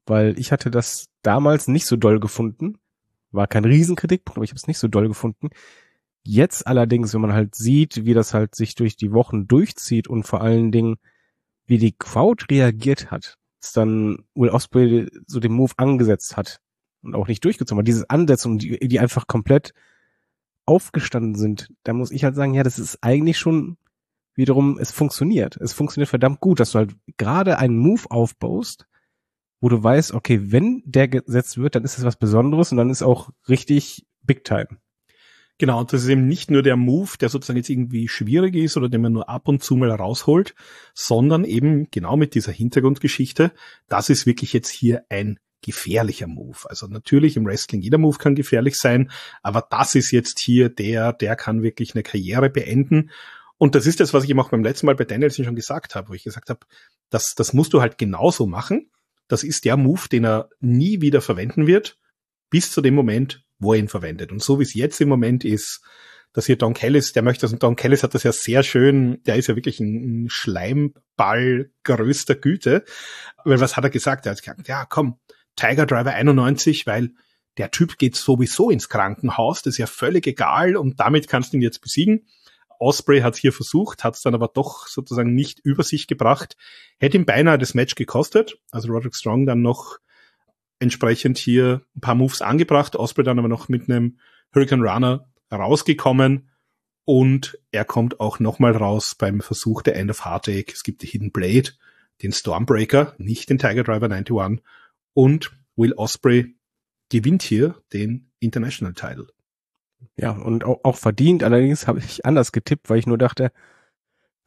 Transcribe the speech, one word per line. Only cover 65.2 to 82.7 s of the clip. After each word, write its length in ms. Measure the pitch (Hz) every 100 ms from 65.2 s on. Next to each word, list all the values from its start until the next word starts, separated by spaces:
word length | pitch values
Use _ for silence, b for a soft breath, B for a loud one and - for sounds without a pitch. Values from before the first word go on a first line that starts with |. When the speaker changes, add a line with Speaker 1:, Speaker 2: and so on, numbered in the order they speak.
| 117 123
Speaker 2:
ist, 380 | 113 107 - - b b b b b
dass 140 | - -
hier 100 | 127
Don 160 | 117
Callis, 400 | 117 117 143 -
der 100 | -
möchte 200 | 120 123
das, 100 | 117
und 120 | 117
Don 100 | 120
Callis 300 | 120 123 135
hat 100 | -
das 80 | 127
ja 80 | 127
sehr 320 | - - 123
schön, 580 | 135 127 135 139 127 -
der 100 | -
ist 140 | 113 127
ja 80 | 113
wirklich 240 | 135 -
ein, 460 | 107 113 123 117 117
ein 40 |
Schleimball 1400 | - - 90 92 139 147 - _ - 101 113 127 123 139 _
größter 540 | - 120 113 143 - 135
Güte. 480 | 139 190 - 165 B B B B B -
Weil 140 | 151 127
was 180 | 131 -
hat 60 |
er 80 | 135
gesagt? 340 | 127 143 135
Er 80 | 107
hat 80 | 104
gesagt, 280 | - - -
ja, 180 | 135 131
komm, 320 | 151 139 120 _ b _ -
Tiger 300 | 113 135 151
Driver 280 | 123 123
einundneunzig, 720 | 101 139 135 123 143 160 - -
weil 240 | 107 120 - _ _ _ -
der 160 | 98
Typ 260 | - 170 -
geht 160 | 131
sowieso 560 | - - 131 123 - 226
ins 180 | 139 -
Krankenhaus, 760 | 110 98 107 127 113 117 185
das 120 | 139
ist 40 | 120
ja 80 | 113
völlig 380 | - 127 180 147
egal 480 | - 85 139 180 190
und 240 | 135 -
damit 260 | 107 151 -
kannst 260 | 127 127
du 40 | 139
ihn 60 |
jetzt 180 | 117 -
besiegen. 480 | - - 190 220 b b b b b